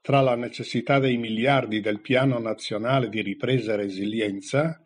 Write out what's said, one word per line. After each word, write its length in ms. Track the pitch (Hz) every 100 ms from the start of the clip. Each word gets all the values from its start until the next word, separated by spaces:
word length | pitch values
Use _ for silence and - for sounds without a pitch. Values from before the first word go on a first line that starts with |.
tra 180 | - 135
la 160 | 131 120
necessità 640 | 120 - 113 120 117 139
dei 160 | 135 123
miliardi 640 | 113 110 127 139 117 107
del 220 | 104 101
Piano 360 | - 131 139 123
Nazionale 720 | 113 107 - 107 113 135 117
di 140 | 110
Ripresa 500 | 101 98 120 127 110
e 60 | 104
Resilienza 1040 | 101 95 101 110 107 98 98 135 160 160